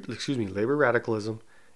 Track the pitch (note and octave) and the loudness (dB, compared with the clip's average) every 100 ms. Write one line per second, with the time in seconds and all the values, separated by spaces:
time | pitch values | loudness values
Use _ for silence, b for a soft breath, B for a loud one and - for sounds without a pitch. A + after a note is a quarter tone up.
0 | - A2+ - C3 G2+ F#2+ A2+ D3 C3 A#2 | -6 -6 -4 -2 -2 0 0 4 4 4
1 | A#2 A2 G#2 A2 b b b | 2 -2 -2 -8 b b b